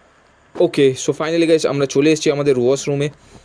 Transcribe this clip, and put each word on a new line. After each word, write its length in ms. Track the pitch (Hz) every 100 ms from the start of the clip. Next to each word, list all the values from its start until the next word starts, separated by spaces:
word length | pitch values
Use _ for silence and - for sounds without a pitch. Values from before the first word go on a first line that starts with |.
| _ _ _ _ _ -
ওকে 360 | 175 147 135 127 -
so 80 | 143
finally 280 | 156 170 165
গাইস 160 | 160 -
আমরা 200 | 143 139
চলে 260 | 139 151
এসেছি 200 | 151 156
আমাদের 280 | 143 143 127
ওয়াশরুমে। 500 | 120 139 147 143 147 - - -